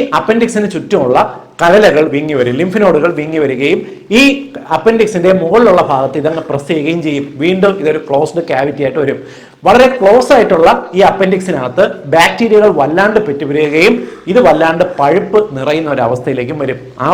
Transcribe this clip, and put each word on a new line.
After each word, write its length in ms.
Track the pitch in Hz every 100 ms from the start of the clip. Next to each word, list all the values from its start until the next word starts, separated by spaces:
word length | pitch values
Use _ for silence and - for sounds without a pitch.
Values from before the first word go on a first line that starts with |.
| - 156
അപ്പൻഡിക്സിന് 500 | - 233 233 214 202
ചുറ്റുമുള്ള 440 | 156 - 190 127 139 214 - - -
കഴലകൾ 420 | 170 202 202 147 156
വീങ്ങി 200 | 139 156 139
വരും, 160 | 123 131
ലിംഫ് 180 | 185 214
നോഡുകൾ 280 | 196 151 170 151
വീങ്ങി 220 | 151 160
വരികയും 380 | 143 127 147 - - - - 220
ഈ 20 | 277 277 - - - 160
അപ്പൻഡിക്സിന്റെ 560 | 226 226 208 180 175 185
മുകളിലുള്ള 400 | 165 220 233 175 151
ഭാഗത്ത് 280 | 135 135 151
ഇതങ്ങ് 200 | 143 160 156
പ്രസ് 200 | 135 -
ചെയ്യുകയും 300 | 160 147 170 151
ചെയ്യും. 200 | 143 139 127
വീണ്ടും 320 | 165 190 196 190
ഇതൊരു 180 | 151 156 -
ക്ലോസ്ഡ് 340 | 139 151 170 160
ക്യാവിറ്റി 340 | 131 143 143 131
ആയിട്ട് 140 | 147
വരും. 140 | 143 120 - - - _ 170
വളരെ 220 | 240 254 -
ക്ലോസ് 340 | 196 240 240 262
ആയിട്ടുള്ള 320 | - 170 175 240 - 175
ഈ 40 | 180
അപ്പൻഡിക്സിനകത്ത് 760 | 190 185 185 185 147 127 123 208 - 139
ബാക്ടീരിയകൾ 560 | 160 185 190 226 208 214 156
വല്ലാണ്ട് 400 | 139 170 202 214 151
പെറ്റുപിരിയുകയും 720 | 143 143 147 151 151 202 247 - - 165
ഇത് 80 | 233 180
വല്ലാണ്ട് 380 | 156 165 165 185 -
പഴുപ്പ് 400 | 143 180 190 214 208 135
നിറയുന്ന 320 | 139 156 156 135
ഒരു 80 | 117
അവസ്ഥയിലേക്കും 500 | 123 143 127 123 151
വരും. 140 | 131 127 - -
ആ 100 | 139